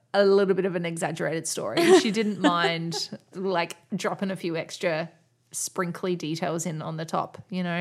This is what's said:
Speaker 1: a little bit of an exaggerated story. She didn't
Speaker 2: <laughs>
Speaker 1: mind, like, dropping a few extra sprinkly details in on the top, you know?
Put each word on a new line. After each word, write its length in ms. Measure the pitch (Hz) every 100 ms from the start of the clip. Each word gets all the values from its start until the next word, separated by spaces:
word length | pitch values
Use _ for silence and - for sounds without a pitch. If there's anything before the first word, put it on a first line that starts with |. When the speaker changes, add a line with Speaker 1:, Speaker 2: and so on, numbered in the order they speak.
| _
Speaker 1:
a 100 | 196
little 300 | 202 196 196
bit 100 | 185
of 120 | 185 175
an 100 | 170
exaggerated 600 | 165 165 160 160 160 -
story. 500 | - - - 339 370
She 140 | 233
didn't 280 | 202 214 190
Speaker 2:
<laughs> 160 | 185 170
Speaker 1:
mind, 540 | 170 165 165 165 - 208 _
like, 420 | 180 196 175 170 - _ 190
dropping 340 | - 180 196
a 60 | 185
few 200 | 165 160
extra 540 | - - 180 156 165 - _ _ _
sprinkly 640 | - - - 175 160 190
details 520 | 175 151 160 160 165 165
in 160 | 156
on 160 | - 160
the 60 |
top, 380 | 160 165 - - -
you 140 | 185
know? 140 | 180 170